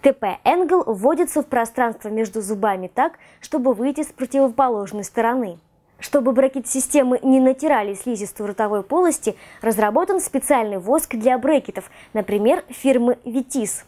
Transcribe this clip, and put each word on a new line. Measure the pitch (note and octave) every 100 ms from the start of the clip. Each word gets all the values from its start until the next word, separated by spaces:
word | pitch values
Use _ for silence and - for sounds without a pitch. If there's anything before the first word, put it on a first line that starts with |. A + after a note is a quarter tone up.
Т | C#4
П | C4+ G3+ F3+ -
Angle | E4+ F4+ F4+ C4
вводятся | G#3 A3+ D#4+ F4 D4+
в | C#4
пространство | B3 A3+ - A#3+ A3+ G#3+
между | G#3+ A3 A3
зубами | G3 G#3 G#3+ F#3+ F#3
так, | - C#4+ - - _
чтобы | - D4+ B3+
выйти | A3 B3+ C#4+
с | D4+
противоположной | - C4 C#4 C4+ A3+ C4 A3 G3 G#3
стороны. | G3 - A3+ B3+ A3 E3+ _ _ _ _
Чтобы | - D4 B3
брекет-системы | B3 C4+ C4+ A#3 C4 - D4 B3+ B3
не | C4+ C4
натирали | C4 C4 D4+ C4 G3+ G3
слизистую | - A3 G3+ - G#3
ротовой | G3+ G#3+ G#3
полости, | G3 D#4 F4+ - - G#3+ - -
разработан | A3+ G#3+ G#3+ A3+ F#4 F#4+
специальный | - C4+ - C#4 A3 G3
воск | F3+ C4+ - A#3
для | A3 B3+
брекетов, | B3+ D4 - - - - -
например, | G#3+ G3+ G#3 G#3+ F4 -
фирмы | A#3+ C4+ B3 A#3 A#3+ B3
Vitis | A#3+ B3+ C4+ G#3 -